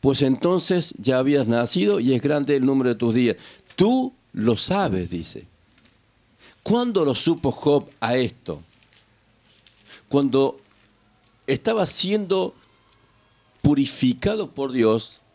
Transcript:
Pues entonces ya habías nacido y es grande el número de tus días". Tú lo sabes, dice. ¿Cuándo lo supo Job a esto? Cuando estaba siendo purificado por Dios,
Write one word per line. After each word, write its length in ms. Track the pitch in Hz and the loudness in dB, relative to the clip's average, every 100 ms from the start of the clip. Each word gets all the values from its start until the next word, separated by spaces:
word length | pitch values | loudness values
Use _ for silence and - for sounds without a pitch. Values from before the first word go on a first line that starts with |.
Pues 200 | 135 131 | 2 2
entonces 720 | 139 131 170 185 - 180 - - | 2 2 0 0 0 -2 -2 -4
ya 220 | 104 127 | 0 0
habías 280 | 131 143 113 | 2 0 2
nacido 520 | 117 120 175 202 202 | 0 0 0 0 0
y 140 | 120 | 0
es 80 | 127 | 0
grande 340 | 135 147 139 139 | 0 -2 0 0
el 100 | 127 | 2
número 240 | 135 127 | 2 0
de 60 | 113 | 0
tus 180 | 117 | 0
días". 240 | 117 120 - - - _ - | 2 0 -2 -8 -20 _ 0
Tú 380 | 196 262 254 - _ | 2 2 -2 -8 _
lo 220 | - 110 110 | -4 0 0
sabes, 540 | - 190 180 95 87 | 0 0 0 -2 -4
dice. 380 | 87 85 - - _ _ _ _ _ _ _ _ _ - _ | -8 -10 -16 -18 _ _ _ _ _ _ _ _ _ -20 _
¿Cuándo 420 | - 226 247 196 151 | -2 0 0 0 0
lo 100 | 123 | 2
supo 360 | - 165 139 | 0 0 -2
Job 380 | - 147 143 143 - | -2 2 2 0 -8
a 160 | 113 123 | -2 0
esto? 460 | 123 - - 76 - - _ - _ _ _ _ _ - - _ - - _ | -2 -6 -14 -14 -14 -20 _ -20 _ _ _ _ _ -20 -20 _ -20 -20 _
Cuando 520 | 139 139 127 139 - _ _ _ _ _ _ - _ - | 0 2 2 0 -2 _ _ _ _ _ _ -20 _ -6
estaba 380 | - - 226 180 | -4 -2 -2 0
siendo 680 | - 185 214 190 190 185 - _ _ _ - _ _ _ _ _ _ | 0 2 0 0 -2 -2 -10 _ _ _ -20 _ _ _ _ _ _
purificado 920 | - 143 135 - 131 123 196 214 175 | 0 2 0 0 0 0 -2 -4 -6
por 200 | - 139 | -6 -4
Dios, 500 | 127 110 110 - - _ | 2 2 2 -2 -14 _